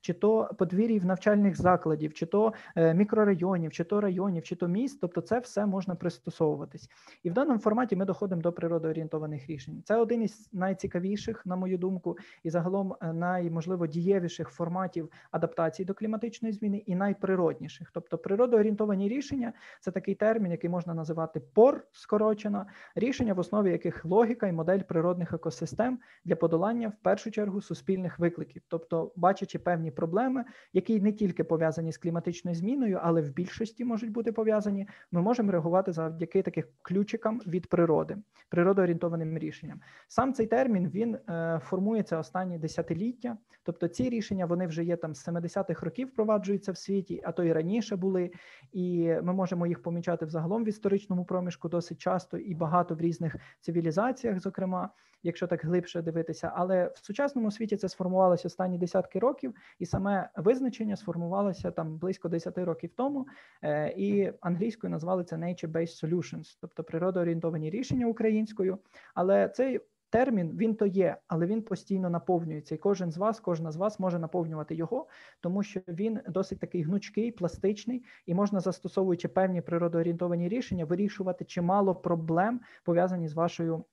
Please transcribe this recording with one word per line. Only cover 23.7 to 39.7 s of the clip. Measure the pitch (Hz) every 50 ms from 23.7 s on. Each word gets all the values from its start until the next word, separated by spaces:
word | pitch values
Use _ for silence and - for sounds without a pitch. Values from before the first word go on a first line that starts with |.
яких | 170 165 - 175 - - -
логіка | 160 180 214 240 214 247 240 -
і | 190
модель | 175 160 160 170 190 196
природних | 180 - - 165 160 175 180 180 175 - -
екосистем | 160 - 165 160 - 170 160 - - 220 254 254 247 - - - _ _
для | 170 160
подолання, | 165 - 165 165 165 180 214 233 240 233
в | 214 208 _ _
першу | 180 196 208 - 233
чергу, | 208 220 208 202 185 202
суспільних | 202 - 165 - - - 196 185 185 170 - -
викликів. | 170 170 170 - 135 - - 139 _
Тобто, | _ - 165 - _ 175 165 170 - -
бачачи | 180 170 180 196 - 196 - - 165
певні | - 180 175 165 160 160
проблеми, | 135 - 170 165 165 202 247 262 254 262 - - - - - _ -
які | 190 185 - 226 214
не | 190 214
тільки | 208 214 214 185 170 - 160
пов'язані | - 165 160 160 160 151 165 165 160
з | 151
кліматичною | - - 175 170 170 165 180 170 - - 180 170
зміною, | 165 175 214 269 285 254 214 185 180 -
але | 170 165 165
в | 151 143 131
більшості | 165 175 190 - - 226 214 - - 240
можуть | 247 233 208 240 226
бути | 208 240 220 226
пов'язані, | 220 226 220 220 214 214 208 208 202 196 196 - - - - _
ми | - 175
можемо | 175 214 247 240 220 196
реагувати | 180 170 156 170 175 185 190 202
завдяки | 170 160 160 160 165 165 170 165 - 190
таких | 185 175 170 160 156 - _ _
ключикам | _ - 180 196 208 208 - 226 - 220 220 247 -
від | 180 160 180 170
природи, | - - 170 170 165 156 160 160 156 196 202 - _ _ _ - _
природоорієнтованим | - 175 175 185 196 196 185 175 170 170 - 170 170 165 165 160 160
рішенням. | 160 156 156 151 - - 151